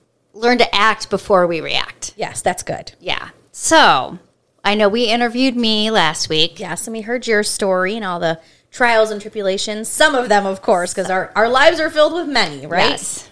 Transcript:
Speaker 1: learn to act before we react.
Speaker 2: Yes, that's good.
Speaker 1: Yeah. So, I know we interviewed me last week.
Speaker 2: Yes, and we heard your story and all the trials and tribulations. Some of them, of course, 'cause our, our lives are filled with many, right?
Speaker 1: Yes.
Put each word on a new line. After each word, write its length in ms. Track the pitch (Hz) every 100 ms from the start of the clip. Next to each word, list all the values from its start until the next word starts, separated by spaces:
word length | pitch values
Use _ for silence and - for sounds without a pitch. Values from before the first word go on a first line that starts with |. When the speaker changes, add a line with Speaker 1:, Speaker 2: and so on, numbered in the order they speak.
| _ _ _
Speaker 1:
learn 260 | 202 233 247
to 160 | 233 208
act 340 | 220 202 -
before 380 | 190 - 190 175
we 120 | 165
react. 520 | 147 131 - - - -
Speaker 2:
Yes, 260 | 208 -
that's 220 | 220 -
good. 300 | - 147 - -
Speaker 1:
Yeah. 300 | 175 - - - _
So, 680 | - - 320 226 143 92 175 - _ _ _
I 120 | 202 208
know 120 | 202
we 180 | 226 240
interviewed 500 | 233 240 240 262 240
me 320 | 226 214 214
last 380 | 220 156 156 -
week. 300 | 156 165 -
Speaker 2:
Yes, 280 | 185 165 -
and 80 | 226
we 60 |
heard 240 | 214 240 233
your 160 | 214
story 520 | 208 - 202 185 185 226
and 100 | 196
all 140 | 175
the 200 | 165 165 - _ _
trials 400 | - 240 226 214
and 100 | 208
tribulations. 680 | 208 214 196 196 - 214 220
Some 260 | - 302 269
of 140 | 240
them, 160 | 208 196
of 160 | 190
course, 320 | - 175 175
'cause 160 | - 185
our, 200 | 185 175 196
our 140 | 226
lives 300 | 262 311 320
are 80 | 311
filled 240 | 302 302
with 140 | 330 320
many, 360 | 254 175 143 147
right? 260 | 170 -
Speaker 1:
Yes. 360 | - - - -